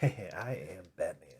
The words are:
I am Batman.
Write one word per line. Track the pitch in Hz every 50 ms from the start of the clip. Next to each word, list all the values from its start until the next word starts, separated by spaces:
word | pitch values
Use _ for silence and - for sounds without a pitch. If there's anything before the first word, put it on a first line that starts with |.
| -
I | 139 - - 104 90 - 87 110 123 127 98 73 76 90
am | 95 90 87 -
Batman. | - 80 80 - - 78 73 -